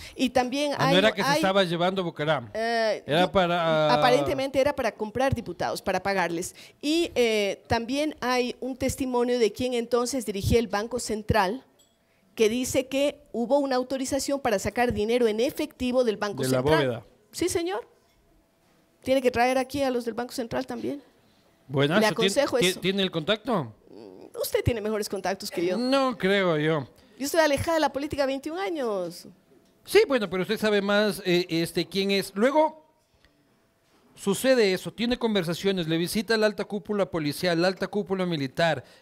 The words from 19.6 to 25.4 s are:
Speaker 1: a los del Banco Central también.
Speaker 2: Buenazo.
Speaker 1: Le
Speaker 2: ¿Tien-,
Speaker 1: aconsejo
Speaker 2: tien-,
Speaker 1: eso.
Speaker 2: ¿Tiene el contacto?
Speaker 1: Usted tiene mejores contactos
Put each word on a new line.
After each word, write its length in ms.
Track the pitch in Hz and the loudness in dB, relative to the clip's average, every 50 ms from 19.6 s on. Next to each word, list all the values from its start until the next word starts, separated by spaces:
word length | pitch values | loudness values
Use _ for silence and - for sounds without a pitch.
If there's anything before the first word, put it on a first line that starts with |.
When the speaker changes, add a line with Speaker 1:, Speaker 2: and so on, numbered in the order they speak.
| 254 254 - 285 277 | -2 -2 -2 -2 0
Speaker 1:
a 80 | 262 | 0
los 140 | 254 240 233 | 0 -2 -4
del 100 | 233 214 | -4 -6
Banco 180 | 233 240 247 - | -6 -8 -6 -6
Central 320 | 277 240 233 254 254 262 | -8 -6 -4 -4 -6 -6
también. 380 | - 240 233 220 240 285 285 - _ _ _ _ _ _ _ _ _ _ _ _ | -6 -8 -8 -6 -6 -6 -8 -12 _ _ _ _ _ _ _ _ _ _ _ _
Speaker 2:
Buenazo. 320 | - 143 135 143 143 175 214 | -4 0 2 2 4 4 4
Speaker 1:
Le 60 | 214 | 4
Speaker 2:
¿Tien-, 40 | 214 | 2
Speaker 1:
aconsejo 460 | 165 - 190 196 196 285 277 - 277 | 2 2 0 2 2 2 0 2 2
Speaker 2:
tien-, 140 | 240 180 185 | 2 2 2
Speaker 1:
eso. 80 | 180 - | 0 0
Speaker 2:
¿Tiene 220 | - 185 196 202 190 | -2 -2 0 0 -2
el 80 | 180 | -2
contacto? 600 | - 165 151 175 214 214 - 269 226 170 131 113 107 - _ - 90 101 113 98 92 - - - - - | -2 -4 -2 0 -2 -2 0 -2 -2 -2 -2 -4 -10 -18 _ -20 -20 -20 -20 -20 -20 -20 -20 -16 -8 -8
Speaker 1:
Usted 220 | 539 - - 427 392 | -4 -2 -2 0 0
tiene 180 | - 240 214 | 0 0 0
mejores 260 | 202 214 220 208 214 | -2 -4 -4 -4 -4
contactos 440 | - 214 190 - 180 196 - | -4 -6 -4 -4 -4 -4 -4